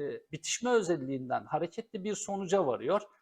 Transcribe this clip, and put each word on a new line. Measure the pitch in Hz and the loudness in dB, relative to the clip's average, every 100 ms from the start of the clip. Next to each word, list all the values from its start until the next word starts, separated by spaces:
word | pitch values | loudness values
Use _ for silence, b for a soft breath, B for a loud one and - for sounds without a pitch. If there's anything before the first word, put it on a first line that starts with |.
| 143 117 - | -4 -6 -10
bitişme | 156 - - 247 | -8 -4 -2 2
özelliğinden | 240 175 170 131 135 127 123 | 4 4 0 0 -4 -2 -4
hareketli | 104 156 170 - 226 214 | -2 -2 -2 -4 -10 -6
bir | 190 | -4
sonuca | 196 - 196 190 196 151 | -4 -4 -4 2 4 4
varıyor | 107 120 196 - b | 2 2 0 0 b